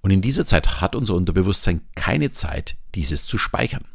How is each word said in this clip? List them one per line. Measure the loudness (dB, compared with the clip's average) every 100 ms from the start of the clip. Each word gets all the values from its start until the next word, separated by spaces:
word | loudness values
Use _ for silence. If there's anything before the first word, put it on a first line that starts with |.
Und | 4
in | 4
dieser | 4 0 4
Zeit | 4 4 2
hat | -2 -2
unser | 0 0
Unterbewusstsein | 2 2 2 2 0 0 -4 -6
keine | -2 0 0
Zeit, | -2 -4 -4 -6 -10 -8
dieses | -4 -2 -2 -2
zu | -4
speichern. | -2 -2 -2 -4 -10